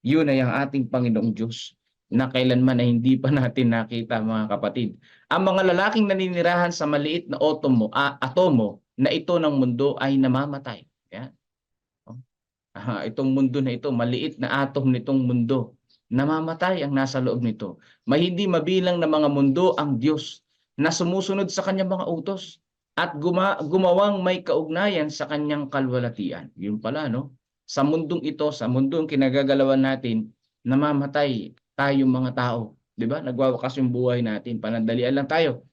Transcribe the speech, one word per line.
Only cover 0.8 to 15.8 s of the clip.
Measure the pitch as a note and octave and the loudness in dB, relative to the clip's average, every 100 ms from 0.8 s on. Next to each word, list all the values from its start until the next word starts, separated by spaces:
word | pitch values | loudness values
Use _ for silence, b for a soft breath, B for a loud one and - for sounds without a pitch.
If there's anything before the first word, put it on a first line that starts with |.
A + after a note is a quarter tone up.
| A#2+ | -2
Panginoong | B2+ B2 A2 A2+ | 0 2 2 0
Diyos | G#2+ A2+ A2+ - _ _ _ _ | -2 -6 -8 -14 _ _ _ _
na | A2+ C3 | -2 0
kailanman | C3 B2+ B2 B2+ B2 | 0 2 4 4 4
ay | A#2+ A#2+ | 2 2
hindi | B2 B2+ | 4 2
pa | C3 | 2
natin | C#3+ B2 - A#2+ A#2 | 2 2 2 2 2
nakita, | A2 A#2 A2+ A2+ | -2 -6 -4 -4
mga | A2 A2 G#2+ | -2 -2 -2
kapatid. | G2+ G#2 B2+ A2 - b b b | -2 -2 -4 -6 -8 b b b
Ang | D#3+ | 0
mga | F#3+ F#3 F#3 F3 | 2 2 2 2
lalaking | G3+ A3 G#3 | 2 2 2
naninirahan | F#3+ F#3 F3 E3+ F3 F3 | 2 0 0 2 2 0
sa | E3+ D3 | 0 -2
maliit | D3 D3+ E3+ - | 0 -2 -4 -6
na | C3 | 0
atomo, | D3+ D3+ C#3+ B2 G#2+ | 0 2 2 2 2
ah, | B2+ C#3 C#3 | 0 -2 -2
atomo | C3 D3+ F3+ C3 G#2+ - _ - | -2 2 4 4 2 -4 _ -2
na | C4+ | 0
ito | D#3+ - F3 | 0 0 0
ng | D#3 | 2
mundo | C#3 B2+ A#2+ C#3 C3+ | 2 0 2 0 0
ay | C3+ C#3 | 0 2
namamatay. | C3+ B2+ C#3+ C#3 C3+ G#2 - _ _ | 2 2 -2 -6 -10 -14 -18 _ _
Yan. | F#2 C3 _ _ _ _ _ _ _ _ | -16 -16 _ _ _ _ _ _ _ _
Oh. | A#2+ - _ _ _ _ | -20 -20 _ _ _ _
Ah, | - A2+ G#2 | -10 -6 -6
itong | F#2 A2 C3+ C3+ | -6 -4 0 2
mundo | C3+ C3+ | 2 0
na | C3 A#2+ | -2 -4
ito, | D3 | -4
maliit | B2+ A#2+ B2 D3+ - | -2 0 -2 -4 -6
na | B2+ C3+ | -2 0
atom | C#3 C#3+ C3 | 0 0 2
nitong | B2+ B2 C3+ | 0 0 0
mundo, | B2 B2 A#2 C3 - _ | 2 0 2 0 -2 _